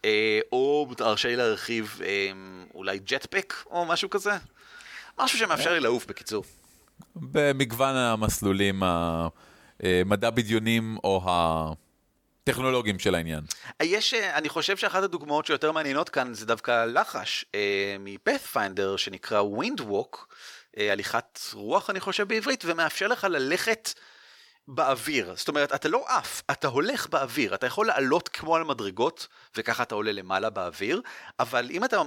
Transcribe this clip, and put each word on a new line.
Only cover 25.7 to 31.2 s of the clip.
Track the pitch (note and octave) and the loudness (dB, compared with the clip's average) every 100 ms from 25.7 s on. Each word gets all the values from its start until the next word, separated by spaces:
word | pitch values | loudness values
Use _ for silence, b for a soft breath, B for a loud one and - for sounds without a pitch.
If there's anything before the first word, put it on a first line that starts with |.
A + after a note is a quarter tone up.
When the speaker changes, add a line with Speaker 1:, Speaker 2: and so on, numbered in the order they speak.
Speaker 1:
אתה | C#3 D3+ | 2 0
לא | G3+ - | 0 0
עף, | G3 - - - | -2 -2 -10 -4
אתה | C#3 D3 | -2 0
הולך | C3 F#3 C#4 - | 0 0 -2 -2
באוויר. | D#3 C3+ A#2 A2 G2 | -2 -2 0 0 0
אתה | B2+ | -2
יכול | - A3 | 0 2
לעלות | E3 C3+ D#3+ - | 2 4 2 0
כמו | - D#3 E3 | -10 0 2
על | |
מדרגות, | D#3+ B2+ G2+ F#2+ B2+ - - B B - | 2 -4 -4 0 0 0 -18 B B -6
וככה | A2 A#2 | -2 0
אתה | A#2+ G#2+ | 0 -2
עולה | G#2+ | -2
למעלה | G2+ F#2 F#2+ G#2+ | -4 -2 -2 0
באוויר, | G2+ F2+ - G2+ F3+ B3 B | -2 -6 -4 -2 -2 -4 B